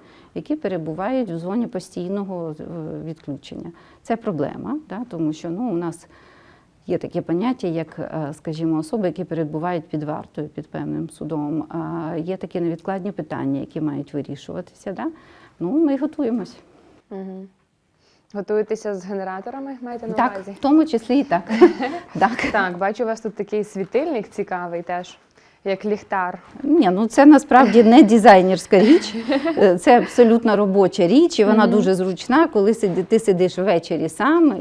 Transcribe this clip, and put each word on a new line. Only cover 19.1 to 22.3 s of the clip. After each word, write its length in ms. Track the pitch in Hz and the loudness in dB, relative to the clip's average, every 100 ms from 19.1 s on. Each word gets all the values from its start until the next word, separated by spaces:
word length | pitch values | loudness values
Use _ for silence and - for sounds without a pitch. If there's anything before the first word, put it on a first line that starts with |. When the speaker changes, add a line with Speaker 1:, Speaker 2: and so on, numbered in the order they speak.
| 196 190 190 196 269 269 262 | -10 -8 -10 -12 -12 -14 -14
Speaker 2:
маєте 240 | 240 240 233 | -14 -12 -8
на 80 | |
Speaker 1:
Так, 180 | 220 233 | -2 -2
Speaker 2:
увазі? 160 | 196 190 | -4 -14
Speaker 1:
в 80 | 196 | -6
тому 220 | 277 311 | 2 2
числі 340 | 311 233 - 262 | 2 -2 0 0
і 60 | |
так. 180 | 277 170 190 220 339 - | 2 -2 -2 4 4 4
Speaker 2:
<laughs> 380 | 254 339 - 165 | -8 -10 -12 -2
Speaker 1:
Так. 260 | - | -2